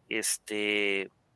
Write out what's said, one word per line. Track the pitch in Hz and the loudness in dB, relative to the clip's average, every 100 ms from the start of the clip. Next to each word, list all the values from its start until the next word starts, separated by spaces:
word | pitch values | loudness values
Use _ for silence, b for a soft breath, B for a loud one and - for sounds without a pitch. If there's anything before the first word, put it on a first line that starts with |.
| _ | _
Este, | 110 - - - 107 104 104 101 98 95 - _ | -2 0 -2 -2 -2 0 2 2 0 -4 -10 _